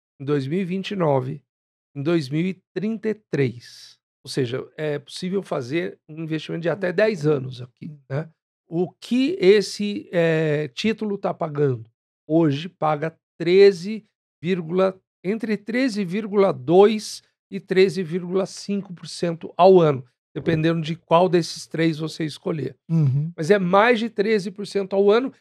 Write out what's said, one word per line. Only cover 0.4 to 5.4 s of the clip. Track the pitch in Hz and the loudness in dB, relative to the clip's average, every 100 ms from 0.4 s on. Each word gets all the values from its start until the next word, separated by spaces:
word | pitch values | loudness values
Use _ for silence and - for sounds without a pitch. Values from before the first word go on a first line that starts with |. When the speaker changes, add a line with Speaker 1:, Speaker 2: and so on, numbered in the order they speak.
| 135 | -2
Speaker 1:
mil | 180 | -4
e | 180 | -4
vinte | 190 185 | -6 -6
e | 202 | -2
nove, | 160 135 127 147 _ _ _ _ _ 143 | 0 0 -2 -10 _ _ _ _ _ -8
em | |
dois | 139 175 131 | -2 -2 -2
mil | 151 180 | -4 -4
e | 185 _ | -6 _
trinta | 185 208 226 220 | -6 -6 -4 -6
e | |
três. | 214 _ 147 131 120 - - - _ _ _ 139 | -6 _ -2 -2 -4 -16 -20 -20 _ _ _ -10
Ou | |
seja, | 151 120 123 - - | -4 -4 -6 -10 -8
é | 156 143 | -6 -6
possível | - - 180 196 | -10 -10 -6 -6